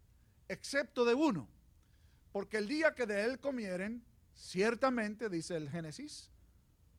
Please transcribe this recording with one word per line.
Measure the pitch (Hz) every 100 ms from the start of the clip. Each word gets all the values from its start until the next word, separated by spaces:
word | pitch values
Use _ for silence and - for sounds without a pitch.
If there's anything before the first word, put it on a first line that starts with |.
| - - - - -
excepto | 190 - 277 254 - 240
de |
uno, | 247 311 175 107 - - - _ - - - -
porque | 202 196 214
el | 208
día | 302 311
que | 302 226
de | 202
él | 226 262
comieren, | 277 254 202 180 202 240 - - -
ciertamente, | - - 180 214 233 262 247 208 214 226
dice | 170 151 170
el | 147
Génesis, | 170 160 147 294 - - - - - _ _ -